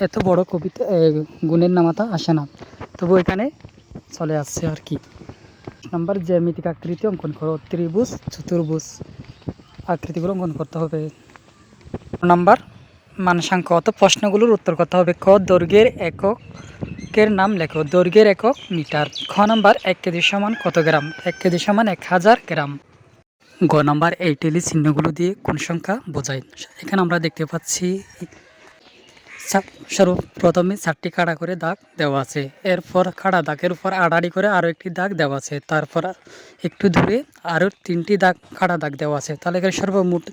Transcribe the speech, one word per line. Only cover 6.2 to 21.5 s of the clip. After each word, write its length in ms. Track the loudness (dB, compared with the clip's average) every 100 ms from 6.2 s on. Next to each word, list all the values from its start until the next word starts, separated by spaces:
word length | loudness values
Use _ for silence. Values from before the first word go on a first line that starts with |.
জ্যামিতিক 420 | 0 0 0 -2 -6
আকৃতি 400 | -8 -8 -4 -4
অঙ্কন 260 | -4 -8
করো। 260 | -6 -6 -6 -6
ত্রিভুজ, 460 | -6 -4 -2 -2 -4 -12
চতুর্ভুজ 720 | -12 -6 -4 -2 -4 -8 -18 -20 -20 -20 -16 -14 -14 -16 -14 -6
আকৃতিগুলো 460 | -6 -4 -6 -4
অঙ্কন 200 | -4 -6
করতে 260 | -6 -8 -6
হবে। 300 | -6 -6 -8 -12 -20 -20 _ _ -20 -20 -16 -16 -14 -2
নাম্বার, 320 | 2 4 6 4 2 -20 -20 _ _ -4
মানসাঙ্ক 540 | 0 0 0 -2 0
অর্থাৎ 220 | 0 0 4
প্রশ্নগুলোর 520 | 4 4 0 2 4
উত্তর 240 | 2 0
করতে 220 | -2 0 2
হবে। 160 | 2 2
ক, 180 | 6 6
দৈর্ঘ্যের 480 | 6 2 4 6 6
এককের 1500 | 2 -8 -2 -2 -4 -10 -20 -18 -14 -14 -12 -4 2 4
নাম 240 | 4 2 0
লেখো। 280 | -2 -2
দৈর্ঘ্যের 420 | 2 2 6 6 6
একক 300 | 4 0 -2 -4
মিটার। 360 | -6 -4 -2 -4 -6 -6
খ 120 | 0
নাম্বার, 340 | 2 4 4 4
এক 120 | 2 -2
কেজি 180 | -2 0
সমান 320 | 0 0 -4 -4
কত 140 | -2 0
গ্রাম? 340 | 2 2 0 -8
এক 100 | -8 -2
কেজি 180 | -2